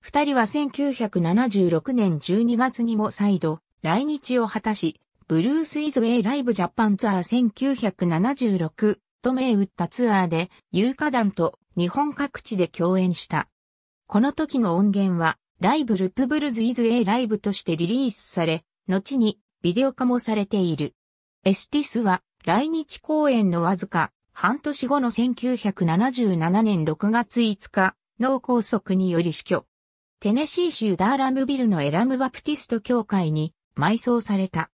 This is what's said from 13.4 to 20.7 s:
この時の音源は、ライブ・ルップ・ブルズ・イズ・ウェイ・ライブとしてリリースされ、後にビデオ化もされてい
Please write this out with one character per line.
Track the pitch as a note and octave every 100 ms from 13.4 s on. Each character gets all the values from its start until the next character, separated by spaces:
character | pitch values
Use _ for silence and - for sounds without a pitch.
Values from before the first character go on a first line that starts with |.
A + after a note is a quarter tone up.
| - _ _ _ _ _ _
こ | G#3
の | C4+
時 | D4 D#4 C4+
の | A3
音 | E3+ G#3
源 | G3+ G3 F3
は、 | E3 - _ _
ラ | F#3 D4
イ |
ブ・ | B3+ G3
ル | F#3+
ッ |
プ・ | G#3+ C4
ブ | D4+
ル | D4
ズ・ | A3+
イ | A3+
ズ・ | B3
ウ | A#3
ェ | A#3+
イ・ |
ラ | G3 A3+
イ | B3
ブ | G#3+
と | -
し | G3
て | - D#3+
リ | E3+
リ | A#3+ C4+
ー |
ス | -
さ | - -
れ、 | E3 D#3+ _ _ -
後 | F#3 F#3+ C4+
に | A3 - _ _
ビ | E3+
デ | F3
オ | C4+
化 | C4 B3
も | B3
さ | A#3
れ | G#3+ G3+
て | G#3
い | F3+